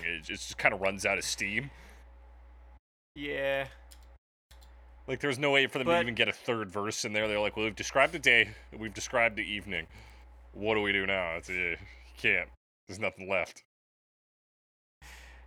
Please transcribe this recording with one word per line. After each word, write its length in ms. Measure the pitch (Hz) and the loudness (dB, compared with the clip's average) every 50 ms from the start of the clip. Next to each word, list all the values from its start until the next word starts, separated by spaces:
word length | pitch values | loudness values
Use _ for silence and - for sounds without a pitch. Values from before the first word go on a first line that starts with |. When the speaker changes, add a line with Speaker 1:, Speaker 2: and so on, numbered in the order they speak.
| 82 | -2
Speaker 1:
It, 140 | 85 85 80 | -4 -4 -4
it 20 | |
just 340 | 78 - 101 - - - - - | -8 -10 -10 -10 -10 -10 -8 2
kinda 180 | - - 110 | 2 2 2
runs 280 | 92 98 98 101 95 104 | 4 0 -2 -2 0 -2
out 140 | 98 98 90 | 0 0 0
of 60 | - | -2
steam. 460 | - - - 101 98 104 113 139 135 - - - - - - - - - - - - - - - - - - - - - - _ _ _ _ _ _ - | -4 -4 -4 -4 -4 -4 -4 -6 -6 -14 -18 -20 -20 -20 -20 -20 -20 -20 -20 -20 -20 -20 -20 -20 -20 -20 -20 -20 -20 -20 -20 _ _ _ _ _ _ -14
Speaker 2:
Yeah. 500 | 143 143 143 143 139 139 139 135 135 135 127 - - - - - - - - - - _ _ _ _ _ _ - - - - - - - - - - - - | -10 -8 -6 -4 -2 -2 0 0 -2 -4 -6 -10 -20 -20 -20 -20 -20 -20 -20 -20 -20 _ _ _ _ _ _ -20 -20 -20 -20 -20 -20 -20 -20 -20 -16 -8 -8
Speaker 1:
Like, 120 | 131 120 | -6 -2
there's 180 | 143 143 127 127 | -2 -2 -2 0
no 120 | 147 143 | 2 4
way 160 | 139 139 135 | 4 4 4
for 120 | 120 - 143 | 4 0 -2
them 80 | 127 | 2
Speaker 2:
But 80 | 123 170 | 2 2
Speaker 1:
to 60 | 170 | 2
even 120 | 117 123 113 | 2 0 2
get 140 | 104 117 104 | 2 2 2
a 40 | |
third 380 | - - - 131 120 113 107 92 | 2 -4 -2 -2 -2 -2 -2 -4
verse 340 | 85 104 101 107 - - - | -4 -4 -2 -2 -4 -4 -4
in 80 | 110 | -2
there. 140 | 104 107 110 | 0 0 0
They're 140 | 107 104 104 | 2 0 0
like, 160 | 107 101 - | 0 0 0
"Well, 80 | 107 110 | -2 -2
we've 100 | 110 98 | -2 -2
described 380 | - - - - - 143 156 | -4 -6 0 4 4 4 4
the 60 | 175 151 | 2 2
day, 320 | 131 131 120 113 107 101 110 - - - - | 6 8 8 8 6 4 0 -16 -18 -16 -12
we've 160 | 110 110 107 | -10 -10 -8
described 440 | 98 110 - - 131 120 117 117 104 | -8 -8 -8 0 2 2 2 2 2
the 60 | 110 104 92 | -2 -4 -4
evening. 360 | 104 101 90 101 92 82 80 - - - - - - - - - - - - - | -4 -6 -6 -6 -6 -6 -6 -8 -16 -20 -20 -20 -20 -20 -20 -20 -20 -20 -20 -18
What 220 | - 95 101 110 110 | -10 -4 0 2 2
do 80 | 107 | 4
we 100 | 104 101 | 4 4
do 140 | 98 98 95 | 2 2 2
now? 300 | 98 98 95 90 82 82 | 2 0 0 0 -2 -4
It's, 120 | 87 - - | -6 -6 -6
uh, 40 | |
you 240 | 92 90 90 87 82 - 98 - - - - - - | -4 -2 -2 -2 -2 -6 -8 -18 -20 -20 -20 -20 -12
can't. 340 | - - 110 98 90 85 - - _ _ _ _ _ _ | 0 2 2 4 2 0 -4 -12 _ _ _ _ _ _
There's 120 | - 92 101 | -14 -8 -4
nothing 300 | 107 92 - 92 95 95 | -4 -4 -4 -6 -6 -2
left." 340 | 98 90 80 - - - _ _ _ _ _ _ _ _ _ _ _ _ _ _ _ _ _ _ _ _ _ _ _ _ _ _ _ _ - - - - - - - - - | 0 0 0 -2 -8 -20 _ _ _ _ _ _ _ _ _ _ _ _ _ _ _ _ _ _ _ _ _ _ _ _ _ _ _ _ -20 -20 -20 -20 -20 -20 -20 -20 -20